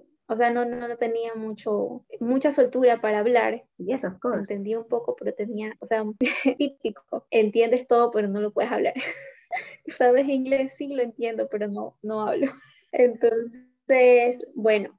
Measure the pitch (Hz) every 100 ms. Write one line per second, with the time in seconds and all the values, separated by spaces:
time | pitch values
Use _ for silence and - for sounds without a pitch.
0 | - _ - 226 240 240 240 240 240 240
1 | 233 226 226 226 220 214 220 208 - -
2 | - - 233 269 294 285 247 254 247 233
3 | 214 208 214 240 220 226 - - 185 262
4 | 180 185 247 226 196 101 202 226 226 240
5 | 240 - 214 - 214 214 214 220 202 220
6 | 214 214 240 - 269 262 277 - 220 -
7 | _ - - 226 214 220 233 247 254 247
8 | 240 214 208 196 208 - 240 - - 262
9 | - - - - _ 719 - - - -
10 | 247 247 277 269 262 269 269 - 285 277
11 | 233 - 233 226 - 208 208 202 220 -
12 | 208 214 214 - 269 - - _ _ -
13 | 247 220 233 226 240 247 - _ - 262
14 | 247 247 240 247 - 254 214 214 196